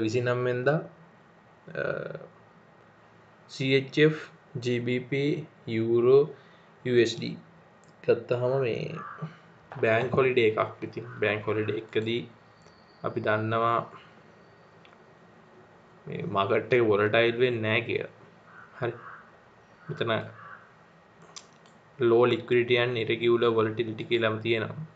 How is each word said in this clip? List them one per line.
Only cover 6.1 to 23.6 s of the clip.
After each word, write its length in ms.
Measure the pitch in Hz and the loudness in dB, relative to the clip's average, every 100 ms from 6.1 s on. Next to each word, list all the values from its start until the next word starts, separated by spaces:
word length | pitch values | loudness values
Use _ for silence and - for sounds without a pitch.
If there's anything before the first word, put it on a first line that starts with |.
| 139 151 - - - - - | 6 6 -2 -20 -20 -20 -10
U 140 | 127 120 | 0 4
එස් 140 | 113 - | 4 2
ඩී 200 | - - - - - _ - - | -8 -10 -14 -20 -20 _ -20 -4
ගත්තාම 500 | - 113 - 123 127 135 | 0 2 0 -2 0 0
මේ 340 | 123 - - - - - 160 - - - - | -2 -4 -6 -10 -14 -12 -14 -14 -20 -20 -18
බැංක් 400 | 127 113 113 127 | -2 2 2 2
හොලිඩේ 360 | 139 131 123 110 | 2 2 4 2
එකක්. 340 | 107 107 - | 2 -2 -6
ඉතින් 240 | 107 110 - - | -12 -12 -14 -4
බැංක් 240 | 104 107 107 | -2 -2 -2
හොලිඩේ 300 | 107 107 - | -2 -2 -4
එකදී 460 | - 113 113 120 - - - - - - - - | -4 -4 -2 -4 -6 -16 -20 -20 -20 -20 -20 -10
අපි 160 | 113 113 | -8 -4
දන්නවා 580 | 113 107 110 113 117 117 113 - - - - - - - - - - - - - - - - - - - - - - | -2 0 0 0 2 0 -2 -10 -20 -20 -20 -20 -20 -20 -20 -20 -20 -20 -20 -20 -20 -20 -20 -20 -20 -20 -20 -20 -14
මේ 160 | 92 | -10
මාකට් 500 | 87 98 101 113 107 | -6 -2 0 0 2
එක 100 | 123 113 | 2 4
වොලටයිල් 480 | 101 104 117 117 117 | 4 4 4 2 2
වෙන්නේ 240 | 131 113 | 0 0
නැහැ 180 | 110 113 | -2 -2
කියලා. 340 | 120 - - - - - - - - | -2 -6 -8 -16 -20 -20 -20 -20 -20
හරි. 180 | - 123 - - - - - - - - - | -8 -8 -8 -14 -20 -20 -20 -20 -20 -20 -20
මෙතන 300 | - 135 113 107 - - - - - - _ _ _ _ - - - - - - _ - | -12 -6 -4 -4 -6 -14 -20 -20 -20 -20 _ _ _ _ -20 -20 -20 -20 -20 -20 _ -2
low 260 | 120 117 | 4 6
liquidity 520 | 123 117 - 123 120 120 | 4 2 0 0 2 2
and 180 | 123 120 | 2 -2
irregular 540 | 107 113 117 117 120 | -2 0 2 2 2
volatility 540 | 113 | 2